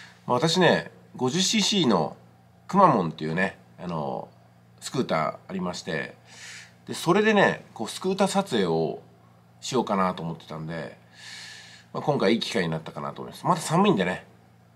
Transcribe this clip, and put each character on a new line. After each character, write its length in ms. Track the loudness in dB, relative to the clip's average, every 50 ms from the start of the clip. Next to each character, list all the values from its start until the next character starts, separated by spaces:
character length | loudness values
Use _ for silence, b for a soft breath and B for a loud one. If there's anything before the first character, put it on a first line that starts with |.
| B B B B B
ま 80 | -2 0
あ、 40 | 2
私 220 | 2 2 4 6
ね、 300 | 6 6 6 4 2 -6 -14 -20 -20 -18 -8
五 140 | -2 -2 0
十 120 | 0 0
シ 180 | 0 2 2 2
ー 20 |
シ 160 | 2 2 2 2 4
ー 40 | 4
の 300 | 4 2 2 -2 -6 -10 -20 -20 -20 _ _ _ _ _ _ -2
く 80 | 4
ま 120 | 6 6 8
モ 160 | 6 6 2
ン 60 | 0
っ 20 | -4
て 100 | -6 -6
い 40 | -4
う 60 | 0
ね、 220 | 0 0 -2 -2 -6 -20 -20 -20 -14
あ 60 | -10 -8
の、 400 | -6 -6 -4 -4 -6 -8 -10 -12 -18 -20 _ _ _ _ _ _ _ -16
ス 100 | -14 -8
ク 80 | -4 -4
ー 60 | -2
タ 100 | 0 0
ー 220 | 0 0 0 -4 -6 -10 -10
あ 60 | -8
り 80 | -6
ま 120 | -6 -6 -6
し 80 | -8
て、 340 | -8 -6 -4 -4 -6 -6 -10 -18 B B B B B B B B B B B B -14 -12
で、 60 | -10
そ 200 | -4 0 2 2
れ 80 | 4
で 120 | 4 4 6
ね、 300 | 6 6 4 4 0 -8 -14 -12
こ 120 | -10 -10
う、 20 | -10
ス 140 | -8 -6
ク 80 | -4 -2
ー 60 | 0
タ 100 | 2 0
ー 20 | 2
撮 280 | 2 0 -2 0 0
影 120 | 0 2 2
を 340 | 2 0 0 -2 -4 -6 -12 -18 -20 -20 _ -20 -20 _ _ _ _ -16
し 140 | -10 -4 -2
よ 60 | 0
う 40 | 0
か 100 | 0 2
な 180 | 2 2 0 0
と 80 | -2
思 120 | -6 -8 -8
っ 20 |
て 100 | -10 -12
た 120 | -14 -12 -10
ん 100 | -10 -8
で、 300 | -8 -8 -10 -10 -12 -18 -20 B B B B B B B B B B B B B B B B B -12
ま 80 | -8
あ、 20 | -2
今 160 | 0 0 2
回 140 | 4 2 2
い 40 | 2
い 20 |
機 100 | 0 -2
会 120 | -2 -2 0
に 60 | 0
な 100 | -2 -4
っ 20 |
た 100 | -6 -8
か 80 | -12 -10
な 140 | -10 -10 -10
と 80 | -10
思 80 | -12 -14
い 20 |
ま 60 | -12 -6
す。 80 | -2
ま 100 | 0 0
だ 60 | 0
寒 260 | 0 0 2 2 4 4
い 40 |
ん 40 | 4
で 80 | 2 2
ね、 220 | -2 -2 -6 -8 -16 -20 -20 -20 -20 _ _ _ _ _